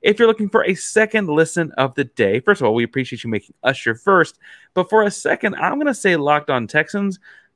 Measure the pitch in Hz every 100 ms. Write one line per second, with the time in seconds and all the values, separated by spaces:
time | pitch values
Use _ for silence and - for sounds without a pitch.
0 | - 208 226 214 208 226 - 185 - 220
1 | 220 220 180 151 160 175 160 - 131 143
2 | 131 - 98 113 208 196 120 113 117 135
3 | 123 120 120 107 - _ 127 - 117 113
4 | 202 190 160 - - - _ 185 180 220
5 | 208 - - - 214 208 175 285 294 233
6 | 196 165 143 151 147 131 107 151 160 202
7 | 202 180 _ - _